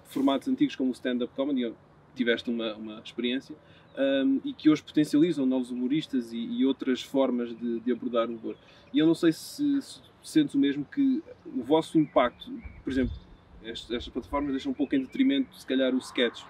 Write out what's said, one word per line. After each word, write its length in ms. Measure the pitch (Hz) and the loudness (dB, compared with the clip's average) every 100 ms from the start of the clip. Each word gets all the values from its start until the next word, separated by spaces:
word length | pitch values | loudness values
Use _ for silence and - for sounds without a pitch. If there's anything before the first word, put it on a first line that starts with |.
| - | -4
formatos 420 | 135 139 135 135 | 0 0 0 0
antigos 280 | 127 143 - | 0 0 0
como 140 | 131 | -4
o 40 | |
stand-up 400 | 117 131 123 120 | -2 -4 -2 -4
comedy, 320 | - 139 131 117 | -4 -2 -2 -2
onde 100 | - - - _ - | -6 -20 -20 _ -4
tiveste 340 | 120 190 127 | 0 0 -2
uma, 260 | 117 113 107 | -4 -4 -6
uma 240 | 110 110 | -12 -14
experiência, 560 | - - 123 131 - 151 - - - - | -14 -6 -4 -4 -8 -20 -20 -20 -16 -2
hum, 420 | 139 135 135 135 147 | 0 2 2 0 -4
e 80 | |
que 160 | 131 156 | 2 4
hoje 140 | 151 | 4
potencializam 640 | - 156 147 147 175 147 131 | 2 0 2 4 4 2 0
novos 240 | 131 123 | 0 -2
humoristas 640 | 123 123 151 - 131 117 | -4 0 -2 0 -4 -4
e, 60 | 117 | -8
e 280 | 117 120 135 | -6 0 2
outras 360 | 135 131 123 | 2 -2 -2
formas 480 | - 139 127 123 120 113 | -2 0 2 0 -4 -6
de, 220 | 120 113 | -4 -4
de 100 | 117 | -2
abordar 380 | 117 123 120 117 | -2 0 0 -2
o 60 | 113 | -4
humor. 200 | 110 - - - - | -8 -10 -16 -20 -4
E 60 | 143 | 2
eu 80 | 160 | 4
não 80 | 160 | 6
sei 180 | 165 | 2
se, 480 | 160 - - 147 139 | 2 -8 -2 0 0
se 200 | - - - _ | -2 -18 -20 _
sentes 340 | - 156 143 139 | 0 2 2 2
o 20 | |
mesmo, 280 | 139 139 135 | 2 0 -6
que 360 | 143 135 117 - - - | 0 2 2 -4 -18 -10
o 160 | 127 | -8
vosso 340 | 117 226 - 160 | 2 2 4 2
impacto, 520 | 151 147 123 - - - - - | 4 4 2 -2 -14 -14 -14 -12
por 80 | - | -4
exemplo, 240 | 131 120 - - - - - | -2 -2 -4 -14 -20 -20 -18
est-, 280 | 110 117 - | -14 -14 -6
estas 180 | 123 - | -6 -6
plataformas 420 | 131 - 143 143 | -10 -6 -4 -2
deixam 200 | 135 139 | -4 -4
um 40 | 127 | -4
pouco 180 | 131 | 0
em 60 | 139 | 0
detrimento, 560 | 127 - 131 139 127 - | -2 0 2 2 -2 -8
se 100 | - | -4
calhar, 300 | 131 131 127 | 0 2 0
o 20 | |
sketch, 460 | - - 117 - - | -4 0 0 -2 -18